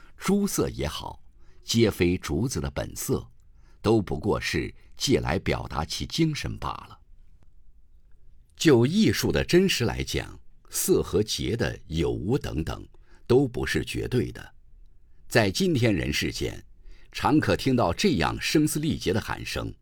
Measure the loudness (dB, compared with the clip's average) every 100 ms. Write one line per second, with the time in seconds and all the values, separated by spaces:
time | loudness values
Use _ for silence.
0 | -20 -6 0 2 2 0 -2 -2 -6 -6
1 | -10 -14 -18 -20 -20 -14 -2 2 4 4
2 | 2 2 -2 -2 -2 -2 -4 -6 -8 -8
3 | -4 -4 -6 -18 -20 -20 -20 -4 2 2
4 | 2 -2 0 -2 -2 -4 -4 -10 -20 -6
5 | 0 2 2 -2 0 -2 -4 -6 -6 -6
6 | -6 -2 0 -2 -6 -6 -8 -8 -12 -20
7 | -20 -20 -20 -20 -20 -20 -20 -20 -20 -20
8 | -20 -20 -20 -20 -20 0 6 6 6 4
9 | 4 4 2 0 4 4 4 2 -2 -2
10 | -4 -4 -6 -12 -20 -20 -10 -4 2 2
11 | 2 0 0 -2 -2 -2 -2 -4 -4 -2
12 | 0 -2 -2 -2 -2 -4 -4 -6 -12 -20
13 | -20 -12 2 4 4 -2 -2 -2 -2 -6
14 | -2 -2 -2 -6 -16 -20 -20 -20 -20 -20
15 | -20 -20 -2 2 2 2 0 2 2 2
16 | -2 -2 -4 -4 -6 -8 -14 -20 -20 -20
17 | -16 -4 2 2 4 2 2 2 2 2
18 | 2 2 0 -2 0 2 2 0 -2 -2
19 | 0 -2 -2 -6 -6 -6 -8 -10